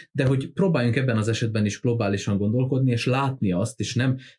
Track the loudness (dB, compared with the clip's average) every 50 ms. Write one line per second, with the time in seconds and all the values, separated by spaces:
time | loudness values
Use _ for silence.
0 | -20 -6 _ 0 0 2 2 0 -2 -4 -2 0 0 2 2 2 2 2 2 2
1 | 0 0 0 0 0 0 0 -2 -2 -2 0 0 0 0 -2 -2 -2 -2 0 0
2 | 0 0 -2 -2 -2 -2 0 0 0 0 2 0 0 0 0 2 2 2 2 0
3 | 0 0 0 0 0 -2 -2 -2 -2 0 0 0 -2 -2 -4 -6 -8 -4 -2 0
4 | 0 0 0 -2 -6 -14 -20